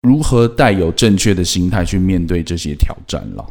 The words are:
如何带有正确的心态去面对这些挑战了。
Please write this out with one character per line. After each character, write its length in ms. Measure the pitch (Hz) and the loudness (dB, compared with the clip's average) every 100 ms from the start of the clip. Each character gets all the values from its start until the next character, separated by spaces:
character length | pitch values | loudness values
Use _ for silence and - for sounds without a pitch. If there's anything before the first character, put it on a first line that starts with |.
如 180 | 123 143 | 2 2
何 260 | 147 123 117 | 2 2 2
带 240 | - 131 | 2 2
有 200 | 95 85 | 2 0
正 240 | - 113 | 2 2
确 180 | 98 107 | 4 2
的 100 | 92 | 0
心 260 | 87 92 90 | 0 -2 -2
态 160 | 90 | -2
去 120 | 87 95 | -2 0
面 280 | 92 92 | 0 0
对 180 | 82 87 | 0 -4
这 140 | 80 85 | -4 -6
些 180 | 76 | -6
挑 200 | 73 - - - | -2 -2 -2 -10
战 140 | 65 53 | -10 -8
了。 100 | 50 - | -12 -14